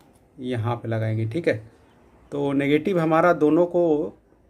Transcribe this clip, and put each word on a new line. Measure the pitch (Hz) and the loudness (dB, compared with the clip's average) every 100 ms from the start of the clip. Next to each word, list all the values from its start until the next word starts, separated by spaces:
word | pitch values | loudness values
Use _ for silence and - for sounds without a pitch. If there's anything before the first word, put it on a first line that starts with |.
| _ _ _ - | _ _ _ -14
यहाँ | 127 123 113 117 | -8 -4 -4 -4
पे | 113 | -4
लगाएंगे, | 110 110 110 113 | -4 -2 -4 -4
ठीक | 156 165 | -2 -2
है। | 110 - - _ _ _ _ _ | -4 -8 -20 _ _ _ _ _
तो | 143 143 | -6 -2
negative | 139 139 151 202 175 | 0 2 0 0 0
हमारा | 160 160 175 | 2 4 4
दोनों | 160 151 160 175 | 4 4 4 2
को | 175 170 151 185 - _ _ | 2 2 0 -2 -10 _ _